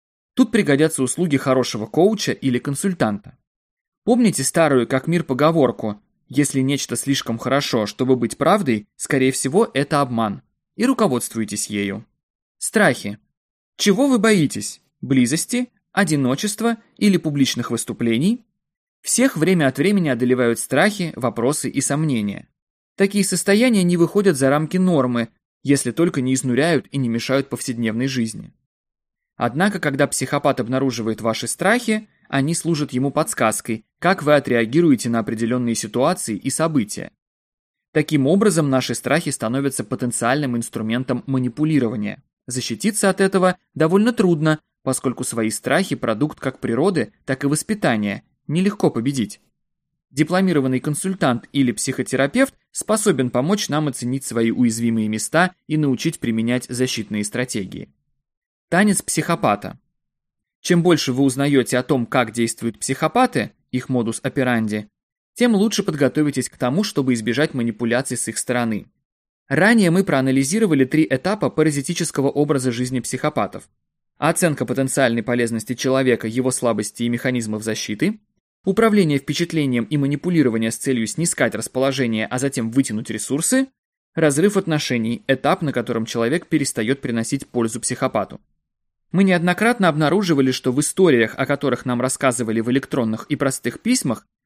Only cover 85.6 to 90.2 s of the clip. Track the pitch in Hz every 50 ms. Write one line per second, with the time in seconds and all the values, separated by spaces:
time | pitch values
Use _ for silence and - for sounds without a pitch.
85.6 | 170 139 127 127 113 - 117 113 113 - - 120 117 120 151 175 - - 165 151
86.6 | 139 - - 120 110 113 139 139 - 131 117 113 110 - 139 135 - - - 123
87.6 | 113 113 120 117 - - 123 - 139 - - 110 95 - - - _ _ _ _
88.6 | _ _ _ _ _ _ _ _ _ _ - 175 196 190 180 175 165 180 175 -
89.6 | 214 233 247 247 190 170 147 151 156 143 170 208